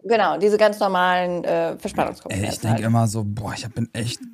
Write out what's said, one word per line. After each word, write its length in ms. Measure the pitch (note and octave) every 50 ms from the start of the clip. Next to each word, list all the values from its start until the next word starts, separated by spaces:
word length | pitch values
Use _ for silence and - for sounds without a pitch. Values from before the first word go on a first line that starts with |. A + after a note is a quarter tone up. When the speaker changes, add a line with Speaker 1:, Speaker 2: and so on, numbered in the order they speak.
| -
Speaker 1:
genau, 320 | F#3+ A#3 A3 G3 E3 D3+ D#3
diese 180 | F#3+ G#3 G#3 G#3
ganz 200 | G#3+ G#3 G#3 G#3
normalen, 640 | G#3+ G3 F#3+ F3+ F3+ F#3 F3+ F3+ F3+ F3+ F3 F3 -
äh, 340 | - E3+ E3 E3 E3 - -
Verspannungskopfschmerzen 640 | - G3+ G3+ - C#3+ - - - - - A2 F#2+ G#2
Speaker 2:
Ey, 80 | -
ich 80 | - -
denk 180 | - A2 - -
Speaker 1:
halt. 60 | G#2
Speaker 2:
immer 200 | A2+ A#2 A#2 A#2 G#2+
so, 160 | G#2 A2+ G#2
"Boah, 300 | G#2 G2+ A2 A2 - G2
ich 80 | - -
hab, 100 | A2 -
bin 140 | A#2 A#2 -
echt 280 | - A2+ A2+ A#2+ A#2 - - -